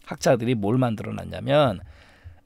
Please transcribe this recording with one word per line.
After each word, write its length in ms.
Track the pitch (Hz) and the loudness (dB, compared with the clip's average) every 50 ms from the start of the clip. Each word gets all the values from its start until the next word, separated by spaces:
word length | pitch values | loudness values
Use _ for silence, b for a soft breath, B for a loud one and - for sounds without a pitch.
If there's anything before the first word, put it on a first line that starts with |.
| _ | _
학자들이 480 | - - - - 175 135 113 117 117 131 | -14 -10 -2 2 2 2 4 2 0 0
뭘 240 | 113 101 98 117 131 | 0 0 2 2 2
만들어놨냐면, 1040 | 131 120 110 101 101 110 107 98 90 87 85 87 107 127 139 151 147 123 98 87 b b b b b b b b b b b b b | 2 0 0 -4 -6 -8 -8 -10 -10 -10 -10 -8 -2 0 2 4 4 2 0 -4 b b b b b b b b b b b b b